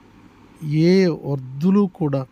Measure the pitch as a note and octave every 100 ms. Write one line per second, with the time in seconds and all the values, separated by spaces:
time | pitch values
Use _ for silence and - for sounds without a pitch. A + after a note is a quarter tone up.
0 | - - - - - - D3+ D3+ E3 F#3+
1 | F#3 D3+ C#3+ C#3 B2+ C3+ F3+ G3+ G3 -
2 | D3+ C#3 B2+